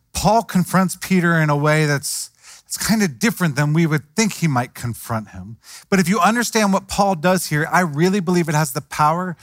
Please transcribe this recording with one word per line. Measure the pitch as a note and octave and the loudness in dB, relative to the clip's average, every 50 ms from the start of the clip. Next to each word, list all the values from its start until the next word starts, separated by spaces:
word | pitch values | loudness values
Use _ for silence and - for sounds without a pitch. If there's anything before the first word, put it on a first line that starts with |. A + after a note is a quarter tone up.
| _ _ | _ _
Paul | - - - F#3 G#3+ A3+ | -6 -2 0 2 2 2
confronts | - - - F#3 E3+ - - F#3 F#3+ F3 - - | 2 0 0 0 0 2 2 2 2 0 -2 -6
Peter | - - F#3+ F3+ E3+ E3+ E3+ D#3+ | -4 0 0 2 2 4 2 2
in | D#3 D3 | 2 2
a | D3 | 2
way | D3 D3 D3+ D3+ D#3 D#3 | 2 2 2 2 2 2
that's, | D3 D3 C#3 D3 - - - - - _ _ - - - - | 2 0 -2 -4 -6 -8 -8 -10 -12 _ _ -20 -20 -20 -20
that's | _ - - | _ -12 -10
kind | - - - G#3+ A3 | -4 -2 0 0 2
of | G3+ F3 B2+ A2 | 0 0 -2 -2
different | - A#3 F3 - F3+ D#3+ B2+ | -2 -2 0 0 -2 -2 0
than | C3+ D3 D3 | 0 0 2
we | D3+ E3+ E3+ | 2 2 2
would | D#3 D#3 D3 - _ _ | 2 0 -2 -4 _ _
think | - A3+ G3 - | -2 -2 -2 -2
he | - E3+ D#3+ | -2 -2 0
might | C3+ A#2+ A#2 - - | 0 0 -2 -4 -6
confront | - - A#2+ A2 - - - A#2 A2 G#2+ - | -10 -8 -8 -8 -8 -8 -6 -6 -6 -6 -8
him. | - F2+ F2+ G#2+ A2 - _ - - - - - | -14 -16 -16 -16 -18 -20 _ -20 -20 -20 -6 -2
But | G3 F#3+ | 0 0
if | F#3 E3+ | 2 2
you | G3+ A3 | 2 2
understand | F3 G3 A3+ A#3+ A#3 - - A3+ G#3+ G3 | 2 2 2 0 -2 -2 0 0 2 2
what | F#3+ F#3+ G3 - | 0 0 -2 -4
Paul | - - G3+ G3 F#3+ | -2 -2 0 0 0
does | D#3 D3 F3+ F#3 F3 - | 0 0 0 0 0 -2
here, | - D#3 D3 D#3+ - | -2 -2 -2 -2 0
I | - F3 | 0 0
really | F#3 D#3+ C#3 C#3+ E3+ F#3 F#3+ G#3 | 0 0 0 0 2 2 2 0
believe | E3+ E3 F3+ F3+ D#3 E3 | 0 0 0 0 0 0
it | D#3 | 0
has | D3+ D#3 - | 0 -2 -2
the | - D3+ | -4 -8
power | - - - - D3+ D3+ D#3+ F3 F#3 F#3 D#3+ - | -10 -6 0 2 2 2 2 0 -4 -6 -8 -12